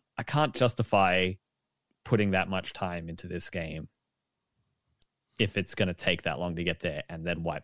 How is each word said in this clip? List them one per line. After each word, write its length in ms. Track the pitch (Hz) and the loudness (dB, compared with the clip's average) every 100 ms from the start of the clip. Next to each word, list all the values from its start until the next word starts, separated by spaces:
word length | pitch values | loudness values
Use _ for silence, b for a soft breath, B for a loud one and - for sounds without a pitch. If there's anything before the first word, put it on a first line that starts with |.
| _ - | _ -10
I 60 | |
can't 300 | 120 147 151 - | 0 2 2 4
justify 800 | 123 - 107 101 92 92 92 92 _ _ _ _ _ _ | 2 2 2 6 6 4 2 -2 _ _ _ _ _ _
putting 280 | - 110 101 | 0 2 4
that 160 | 92 90 | 2 2
much 240 | 95 - | -2 -4
time 360 | - 92 87 82 | -6 -6 -4 -8
into 180 | 85 90 | -10 -8
this 220 | 87 - | -6 -6
game 400 | 90 82 80 - _ _ _ _ _ _ _ _ _ _ _ _ _ _ - | -6 -6 -8 -10 _ _ _ _ _ _ _ _ _ _ _ _ _ _ 0
if 200 | 101 101 | 0 2
it's 180 | 92 - | -4 0
gonna 180 | 98 | 0
take 280 | 87 - 87 | 0 0 0
that 160 | 82 71 | -2 -4
long 160 | 87 82 | -4 -2
to 80 | |
get 160 | 85 85 | -2 -2
there 240 | 87 73 - | -4 -6 -8
and 160 | 82 82 | -8 -4
then 180 | 85 | -4
wipe 200 | 85 76 | -4 -6